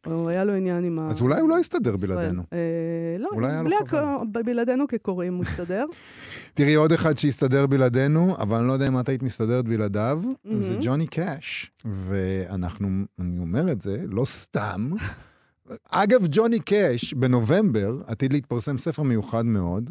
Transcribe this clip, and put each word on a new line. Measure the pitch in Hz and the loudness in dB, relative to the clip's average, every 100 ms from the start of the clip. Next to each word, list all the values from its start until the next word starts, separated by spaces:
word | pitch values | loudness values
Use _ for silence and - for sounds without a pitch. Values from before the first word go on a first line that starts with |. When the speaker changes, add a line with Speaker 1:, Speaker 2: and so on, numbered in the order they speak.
| 165 | -4
Speaker 1:
הוא | 165 165 | -4 -2
היה | 180 | 0
לו | 202 | 0
עניין | 196 185 175 | 0 0 0
עם | 175 160 | -2 -2
ה-, | 156 | -4
Speaker 2:
אז | - | 0
אולי | 123 151 | 2 4
הוא | 320 | 4
לא | 330 | 2
הסתדר | 339 349 151 98 | 2 0 0 0
Speaker 1:
ישראל. | 95 | -2
Speaker 2:
בלעדינו. | 95 170 90 85 | -2 -2 -4 -6
Speaker 1:
אה, | 170 170 165 165 165 165 175 | -4 -4 -2 -4 -4 -4 -6
לא, | 311 | -4
Speaker 2:
אולי | 415 127 | -2 -2
היה | - | 0
לו | - | 0
Speaker 1:
בלי | 403 - | 0 0
Speaker 2:
חבל. | 302 | -2
Speaker 1:
הכ-, | 294 277 220 | 0 -2 -4
ב-, | 220 233 | -4 -2
בלעדינו | 240 233 254 285 | 0 0 0 0
כקוראים | 233 - 185 180 | -2 -4 -4 -4
הוא | 180 175 | -4 -4
הסתדר. | - 175 190 302 - - - | -6 -4 -4 -4 -10 -20 -20
Speaker 2:
<laughs> | - - - | -18 -18 -8
תראי, | - 143 151 | 2 4 6
עוד | 156 | 6
אחד | 165 160 147 | 4 2 2
שהסתדר | 147 127 135 135 139 | 0 2 2 4 4
בלעדינו, | 135 127 123 139 156 180 180 | 4 4 4 2 4 2 2
אבל | 101 113 | 0 2
אני | 120 | 2
לא | |
יודע | 135 135 | 2 0
אם | 127 | 0
את | 123 | 0
היית | 131 | -2
מסתדרת | 127 - 110 123 117 | -4 -2 0 0 0
בלעדיו, | 113 104 104 113 151 226 269 202 | 0 0 0 0 -2 -4 -8 -4
Speaker 1:
מהמם. | 214 | -2
Speaker 2:
זה | 190 208 | -2 -2
ג'וני | 120 143 165 | 0 0 -2
קאש. | - 180 143 - - - - 117 | -4 -6 -6 -10 -10 -12 -12 -8
ואנחנו, | 95 92 98 92 95 87 95 87 - 101 95 98 - | -6 -4 -2 0 -2 -4 -4 -6 -4 -2 -2 -4 -6
אני | 90 87 | -6 -4
אומר | 85 104 180 | -2 -2 0
את | 113 | -2
זה, | 98 104 - | -4 -6 -4
לא | 98 127 | -4 -4
סתם. | - - - 104 95 123 | -6 -6 -4 -4 -4 -6
<laughs> | 202 95 - - _ _ _ _ - _ | -4 -6 -10 -20 _ _ _ _ -18 _
אגב, | 165 202 254 175 | 0 4 4 6
ג'וני | 151 233 233 | 4 4 2
קאש, | - 202 180 120 - | 2 4 4 2 -2
בנובמבר, | 135 127 123 110 175 208 110 98 127 - | 0 4 4 4 4 4 2 0 -4 -8
עתיד | 113 131 | -2 0
להתפרסם | 143 113 120 143 135 | 0 0 -4 -2 -4
ספר | 175 151 | -4 -2
מיוחד | 143 113 101 113 117 | 2 0 0 0 2
מאוד. | 104 87 92 123 | 0 0 -2 -6